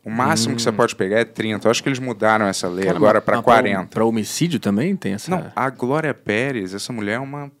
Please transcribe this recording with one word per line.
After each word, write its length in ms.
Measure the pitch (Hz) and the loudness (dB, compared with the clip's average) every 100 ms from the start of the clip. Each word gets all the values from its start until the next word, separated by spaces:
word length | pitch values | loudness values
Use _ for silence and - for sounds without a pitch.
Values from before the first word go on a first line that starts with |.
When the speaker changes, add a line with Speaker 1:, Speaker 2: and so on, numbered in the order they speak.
Speaker 1:
o 60 | - | -8
máximo 460 | 113 135 160 - 117 | -2 0 0 0 -2
que 60 | |
você 80 | 120 | -2
Speaker 2:
Hum. 40 | |
Speaker 1:
pode 220 | 107 117 - | 2 0 0
pegar 240 | 95 107 | 0 0
é 40 | |
trinta. 440 | 113 - 110 104 107 | 0 -2 -4 0 2
Eu 20 | |
acho 100 | 117 | 2
que 80 | 139 | 0
eles 120 | 127 | -4
mudaram 440 | 127 104 107 110 | -6 0 2 4
essa 220 | 104 95 92 | 2 0 -4
lei 200 | 90 95 | -2 0
Speaker 2:
Cara, 100 | 90 | 4
Speaker 1:
agora 220 | 104 107 | 4 4
Speaker 2:
mas, 60 | |
Speaker 1:
pra 120 | - 113 | 2 2
Speaker 2:
mas 80 | |
pra, 100 | 117 | 6
Speaker 1:
quarenta. 320 | 113 104 98 87 | 6 4 -2 -4
Speaker 2:
pra 180 | 110 | 0
homicídio 540 | 113 113 101 - 170 131 | 0 0 -4 -2 -2 0
também 380 | 107 101 170 190 | 0 0 0 -2
tem 160 | - | -4
essa? 180 | 98 - | -6 -4
Speaker 1:
Não, 160 | 180 - | -6 -4
a 160 | - 131 | -4 -4
Glória 420 | 120 123 151 156 | -2 -2 0 -2
Pérez, 600 | 120 - 104 135 127 92 | -4 -2 -2 -2 -4 -6
essa 180 | 98 - | -8 -8
mulher 220 | 120 101 | -6 -4
é 60 | 113 | -4
uma 320 | 135 143 143 - | -6 -10 -14 -18